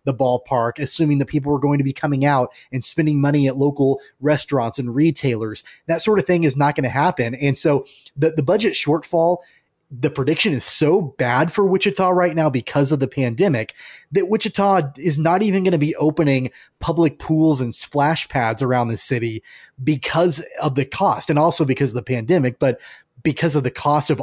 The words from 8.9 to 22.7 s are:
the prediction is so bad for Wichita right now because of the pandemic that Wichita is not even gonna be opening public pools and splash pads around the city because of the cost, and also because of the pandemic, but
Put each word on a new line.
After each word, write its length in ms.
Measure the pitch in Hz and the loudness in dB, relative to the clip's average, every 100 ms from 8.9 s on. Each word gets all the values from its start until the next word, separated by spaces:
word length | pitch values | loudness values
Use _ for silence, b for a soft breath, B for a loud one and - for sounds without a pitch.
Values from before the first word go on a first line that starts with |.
| 160 - 175 165 175 b b b _ _ | -2 0 0 2 0 b b b _ _
the 220 | 123 143 | -6 -4
prediction 420 | 143 131 160 220 | -2 -2 0 0
is 120 | 135 | 0
so 360 | - - 147 190 | -2 0 2 2
bad 520 | 160 - 127 123 165 | 0 -4 0 0 0
for 120 | - | 0
Wichita 440 | 196 185 202 196 185 | 0 2 0 0 2
right 260 | 180 180 | 2 2
now 160 | 160 156 | 2 0
because 400 | 131 - 147 139 | 0 -2 0 0
of 80 | 151 | 0
the 80 | 131 | -2
pandemic 640 | - 127 117 196 127 110 - B B B | -2 -2 0 0 0 -4 -12 B B B
that 180 | 165 180 | -2 0
Wichita 600 | 214 214 - 196 190 143 135 | 0 -2 0 2 2 0 -4
is 180 | 160 143 | -2 0
not 280 | 160 180 | 2 2
even 180 | 214 190 | 2 2
gonna 160 | 185 170 | 2 2
be 160 | 147 | 0
opening 560 | - 147 156 151 135 127 B B - | 0 0 2 2 2 -2 B B -10
public 400 | - 160 165 - | -4 2 2 0
pools 400 | - 160 160 143 | -2 2 2 2
and 120 | 123 | -2
splash 560 | 113 - 147 143 160 - | -6 -6 0 0 0 -2
pads 340 | 139 113 113 | -2 -2 0
around 260 | 131 123 117 | 0 0 0
the 80 | 110 | -2
city 480 | - 123 117 110 - B B B | -2 -2 -4 -8 -12 B B B
because 600 | 131 143 - 160 180 135 - - | -2 -2 -2 0 2 0 -6 -6
of 140 | 151 | -4
the 100 | 139 | -2
cost, 460 | 135 - 190 110 - | -4 0 0 0 0
and 80 | 147 | 2
also 260 | 160 - | 2 2
because 260 | 147 131 139 | 0 0 -2
of 40 | |
the 80 | 113 | -4
pandemic, 560 | - 123 110 180 131 - | -6 -4 0 2 2 0
but 220 | 139 | 0